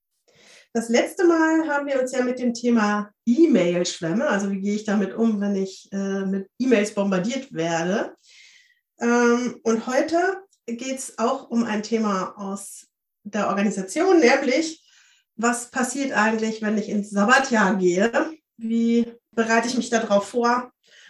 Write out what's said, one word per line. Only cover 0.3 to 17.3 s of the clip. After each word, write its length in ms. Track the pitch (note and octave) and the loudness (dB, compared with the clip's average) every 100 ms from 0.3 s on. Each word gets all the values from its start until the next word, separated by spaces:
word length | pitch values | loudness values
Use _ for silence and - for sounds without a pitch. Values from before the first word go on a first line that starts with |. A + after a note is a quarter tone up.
| _ - - _ | _ -20 -20 _
Das 160 | A#3 A#3 | -6 0
letzte 360 | A#3 - - F4 | 0 0 2 4
Mal 440 | E4 D#4+ D#4+ D#4 | 4 4 2 0
haben 180 | C#4+ C#4+ | -2 -2
wir 140 | C4 | -2
uns 100 | B3+ | -2
ja 120 | C4 | -2
mit 160 | B3 B3 | -2 -2
dem 140 | A#3+ | -2
Thema 580 | A#3 B3 A#3 G#3 G#3 G3+ _ - | 0 2 2 2 0 -4 _ 0
E-Mail-Schwämme, 1000 | C#4+ E4 A3 F3 F3 F3 - D#3+ G3 D4 | 4 6 4 2 0 -2 -4 -2 0 0
also 240 | G3+ G3+ | 0 -2
wie 80 | G3 | -4
gehe 160 | G3+ G#3 | -4 -4
ich 80 | |
damit 300 | G#3 G#3 F#3+ | -2 -2 0
um, 260 | - A3+ G#3 | 0 0 0
wenn 160 | G3+ G3 | -2 -2
ich, 320 | F#3+ - - | -4 -8 -10
äh, 320 | G3 G3 G3 F#3+ | -6 -4 -4 -2
mit 240 | G3 - - | -4 -6 -4
E-Mails 340 | C4 G#3+ G#3 | 2 2 2
bombardiert 600 | - G3 F#3 G3 C4+ - | -2 0 0 -2 -4 -6
werde. 640 | D#3 E3 E3 F3 A3 F#4 - _ - - - _ _ _ - | -6 -2 -2 0 -2 -4 -12 _ -20 -20 -20 _ _ _ -4
Ähm, 600 | A#3 A#3+ A#3+ A#3+ B3 - | 0 4 4 2 0 -4
und 220 | A3+ A3+ A#3+ | -2 0 0
heute 560 | B3+ D#4+ E4+ F#4 F#4+ - _ - | 0 2 0 0 -2 -10 _ -12
geht's 520 | A#3 C4 C4 - - | -8 -8 -8 -10 -4
auch 300 | A#3 C4+ - | -2 -2 -4
um 140 | A#3 | -2
ein 200 | A3 G#3+ | -2 -2
Thema 500 | G#3 A3+ G#3+ F#3+ F#3 - | -2 -2 0 -2 -4 -8
aus 520 | G3 G3+ - - - _ _ _ | -10 -10 -12 -18 -20 _ _ _
der 240 | G#3 G#3 - | -8 -4 -2
Organisation, 720 | G3 G#3 G3+ F#3 D#4 F#4+ F4 | 0 0 -2 -4 0 4 6
nämlich 640 | B3 C4+ A#3+ D4 D#4+ - _ _ _ _ _ - | 6 4 2 0 -2 -8 _ _ _ _ _ -2
was 320 | A#3 A#3+ - | -2 -2 -4
passiert 440 | C4 B3 C#4 C#4 | -6 -4 -4 -4
eigentlich, 480 | - A3 A3+ A3 A3 | 0 0 0 -2 -4
wenn 160 | G#3+ G#3+ | -4 -2
ich 120 | - | -2
ins 200 | G#3 G3 | -4 -2
Sabbatjahr 680 | G3+ G#3 | 0 4